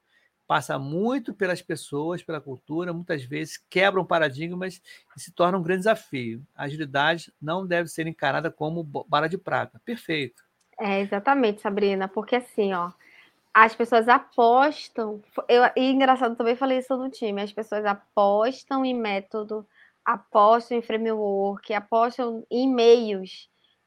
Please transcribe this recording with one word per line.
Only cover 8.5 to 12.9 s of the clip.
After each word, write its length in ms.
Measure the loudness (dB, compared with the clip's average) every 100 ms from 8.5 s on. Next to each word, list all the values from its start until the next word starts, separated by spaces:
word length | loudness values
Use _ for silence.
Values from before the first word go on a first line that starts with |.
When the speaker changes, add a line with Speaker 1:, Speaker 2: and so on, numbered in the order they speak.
Speaker 1:
como 320 | -6 -6 -6
bo-, 220 | -8 -10 -2
bala 180 | 0 0
de 120 | -4
prata." 420 | -4 -4 -4 -10
Perfeito. 600 | -12 -10 -6 -4 -6 -10 _ _ _ -8
Speaker 2:
É, 200 | -4 -2
exatamente, 600 | -2 -2 0 2 2 0
Sabrina, 460 | -4 0 0 0 -2
porque 280 | -6 -2 -2
assim, 380 | -2 -2 -2
ó, 180 | -2 -6